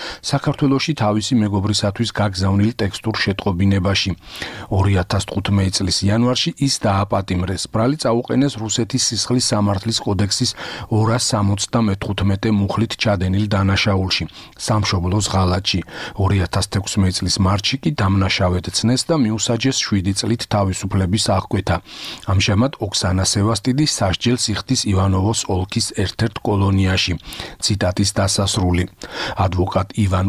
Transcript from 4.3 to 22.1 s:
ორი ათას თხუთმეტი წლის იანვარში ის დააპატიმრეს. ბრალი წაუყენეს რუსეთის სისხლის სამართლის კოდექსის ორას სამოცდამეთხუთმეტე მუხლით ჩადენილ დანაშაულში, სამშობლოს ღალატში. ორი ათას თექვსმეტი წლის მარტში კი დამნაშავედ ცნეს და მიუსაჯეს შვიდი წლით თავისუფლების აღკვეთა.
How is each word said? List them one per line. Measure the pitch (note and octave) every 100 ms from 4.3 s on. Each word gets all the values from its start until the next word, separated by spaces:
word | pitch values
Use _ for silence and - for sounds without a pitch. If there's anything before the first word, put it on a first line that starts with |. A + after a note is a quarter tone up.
| - - - -
ორი | G2 G2 G2
ათას | F2+ G2 -
თხუთმეტი | - G2 G2+ F#2+ -
წლის | F#2+ - G2
იანვარში | A2 B2 B2 - -
ის | C#3 -
დააპატიმრეს. | A2 G2 G2+ F#2+ F#2+ F#2 F2+ F#2 -
ბრალი | A2 A#2+ D3+
წაუყენეს | B2 A#2+ - A#2+ C#3 G#2+
რუსეთის | G#2+ A2 A2 B2+ -
სისხლის | G#2+ - B2+ -
სამართლის | G#2+ G2+ G2+ A2+ A2 -
კოდექსის | G2 G2 - B2 - - - -
ორას | G#2+ A2 A#2+ -
სამოცდამეთხუთმეტე | A2 G2+ G2 - A#2+ A2 G2 - G2 G2 G2 A2+
მუხლით | G#2 G2+ - A2 -
ჩადენილ | A2 G2 F#2 F#2+ G#2+
დანაშაულში, | G2+ G2 F#2 - F#2+ F#2 - D#2 - -
სამშობლოს | - - G#2+ - F#2+ F2 G2+ G2
ღალატში. | F#2+ F#2 F2+ - F#2 - - - -
ორი | F#2+ G2 F2
ათას | - -
თექვსმეტი | G2 G2+ - F#2 F#2
წლის | F#2+ -
მარტში | F#2+ G2 - C#3
კი | E3 D3+
დამნაშავედ | G2 G2 F#2+ - F2+ F2+ F#2
ცნეს | - A2 B2+ -
და | E3
მიუსაჯეს | A2 A2 - A2+ C3 C3
შვიდი | - G2+ F#2
წლით | F#2+ A2 A#2 -
თავისუფლების | G#2+ G2 F#2 G2 G2 F2+ A2 -
აღკვეთა. | F#2+ - G2 - - - - -